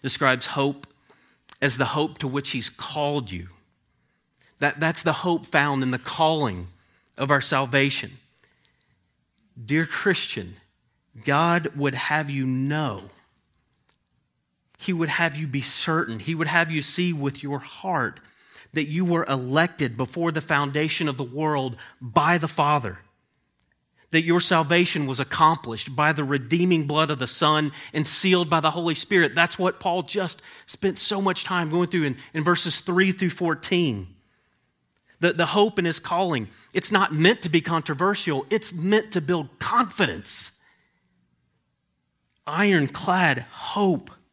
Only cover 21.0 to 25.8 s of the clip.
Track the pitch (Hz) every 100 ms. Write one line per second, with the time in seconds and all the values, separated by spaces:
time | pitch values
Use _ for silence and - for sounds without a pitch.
21 | 151 131 123 135 156 147 131 113 - _
22 | 123 160 156 175 160 - 147 147 113 92
23 | _ _ _ _ _ _ _ _ _ _
24 | _ 165 165 175 - 170 147 170 175 160
25 | 139 127 135 - 160 160 120 113